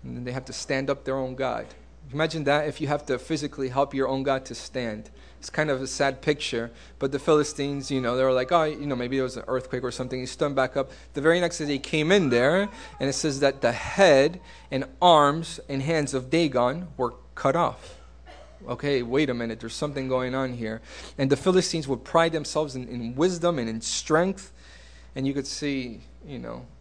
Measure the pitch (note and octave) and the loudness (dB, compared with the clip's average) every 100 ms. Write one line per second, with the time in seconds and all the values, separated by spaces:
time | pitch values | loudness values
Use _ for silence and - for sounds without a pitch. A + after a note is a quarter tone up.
0 | B2+ B2 B2 B2+ B2+ - - C3+ C#3 C3+ | -10 -10 -6 -8 -8 -12 -2 -2 0 -2
1 | - C3+ C3 B2+ C3 A#2 A2+ - - - | -2 -4 -4 -4 -4 -4 -8 -16 -20 -20
2 | C#3 C3+ D#3+ D#3+ C#3 D3 D3+ - D3+ D3 | -12 -2 -2 0 2 2 2 -4 -2 -2
3 | - B2+ - D#3+ D3 - C3 B2 C#3 C3+ | 0 -4 -2 -4 -4 -4 -4 0 0 0
4 | C3 C3+ C3+ C3+ C3 A#2+ - C3 A#2+ G#2+ | 0 0 0 -2 -4 -14 -10 -6 -6 -6
5 | A2 - - - - - D3+ C3+ C3+ - | -12 -20 -20 -18 -8 -2 0 0 -2 0
6 | C#3 C3+ - D3 - A#2 A#2 - - - | 0 0 -2 0 0 -4 -6 -10 -20 -6
7 | C#3 C#3 - D3+ D3 - C#3+ C#3 C3 C#3 | -4 -2 4 4 4 -2 -4 -4 -2 -2
8 | B2 B2 C3 B2+ B2+ F3 D#3 D3+ C#3+ B2+ | 0 2 4 2 4 2 2 -2 -4 -4
9 | B2 C3+ B2+ B2 - B2+ B2 B2+ B2+ - | -2 -2 -2 -4 -4 -4 -4 -6 -6 -6
10 | B2 B2+ B2+ - D3+ C#3 C3 C#3 C3 - | -6 -6 -8 -2 -2 2 0 0 -4 -8
11 | - - D3 E3+ F3 F3 D3+ C#3 - D#3 | -12 0 2 4 2 -2 -4 -4 -2 0
12 | D3+ G3+ D#3 A#2+ B2+ F3+ G3+ - - - | 4 4 6 4 4 2 0 -6 -16 -4
13 | C3+ C3+ D#3 C3+ C#3 C3+ A#2+ A#2+ - - | -4 0 -2 2 0 2 0 0 -4 6
14 | G3 C#3 C#3+ F3+ - - - C3+ C3+ - | 8 8 6 0 -16 -20 -6 -6 -6 4
15 | F3+ D#3+ C#3+ D3+ E3 - - C#3 C#3 E3 | 8 8 8 4 -4 -10 -6 -4 0 0
16 | D3 C3+ B2+ E3 E3 B2+ B2 D#3 F3+ - | 0 -2 0 2 2 2 2 0 -8 -4
17 | B2 - - - C#3 D3+ E3+ - - - | -4 -4 -18 -2 0 2 0 -2 -16 -20
18 | - - - - - - - B2 C#3+ C#3 | -20 -20 -20 -20 -20 -18 -10 -6 0 0
19 | A#2+ C3 D3 A#2+ A#2 A2 A2+ - D3+ C#3 | 2 0 2 0 -4 -6 -10 -6 -4 -4
20 | C3 B2+ B2+ C3 C3 B2 A2 A2 - - | -2 -2 0 -2 -4 -4 -6 -8 -12 -16
21 | - - C3+ C#3 - F#3 E3+ E3+ C#3 B2 | -16 -2 2 2 4 4 4 -4 -4 -4
22 | - E3 E3 D#3+ C#3+ D#3 D3+ C3 B2 B2 | 0 2 2 0 -4 -4 -4 -6 -8 -8
23 | A#2 B2+ F3 F3 F3 D#3+ A2+ A2+ - - | -6 2 2 2 0 0 -2 -4 -4 -6
24 | - D#3 F#3 F#3+ - - - - - - | 2 2 2 -2 -10 -20 -20 -20 -20 -20
25 | - - C3+ C#3 C3+ - D3 C#3 B2+ A2 | -14 -4 -2 -2 -4 -4 -4 -2 -4 -10
26 | - - D#3+ C3 A#2 A#2 B2+ - | -18 -20 -14 -12 -10 -12 -14 -20